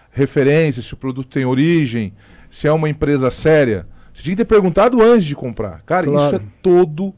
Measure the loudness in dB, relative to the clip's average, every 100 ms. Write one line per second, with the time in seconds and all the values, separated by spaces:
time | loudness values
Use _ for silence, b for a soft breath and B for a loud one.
0 | b -4 -2 0 2 2 0 -2 -10 -10
1 | -10 -10 -8 -4 -2 0 2 2 0 -4
2 | -8 -12 b b b -6 -2 0 -2 -4
3 | -2 0 -2 -2 2 2 2 -2 -8 b
4 | b -12 -6 -4 2 2 2 2 2 4
5 | 4 4 2 -6 -10 -8 -10 -10 -6 -4
6 | 0 0 0 -2 -8 -4 2 4 2 -2
7 | -8